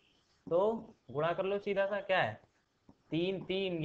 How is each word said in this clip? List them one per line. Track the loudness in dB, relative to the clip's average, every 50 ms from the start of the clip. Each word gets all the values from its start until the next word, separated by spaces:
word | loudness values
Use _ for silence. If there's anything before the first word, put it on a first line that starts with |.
| _ _ _ _ _ _ _ _ _
तो | 0 2 4 4 2 2 -2 -6 -12 -20 _ _ -8
गुणा | -4 -2 0 0 0
कर | 0 -2
लो | -2 -2 -2
सीधा | -2 0 0 2 2
सा, | 2 0 -2
क्या | 0 2 2 2
है, | 2 2 -2 -8 -14 _ _ _ _ _ _ _ _ -20 -20 _ _ _
तीन, | -2 -2 0 0 -2 -4 -4
तीन, | -4 -2 -2 -2 -2 -2 0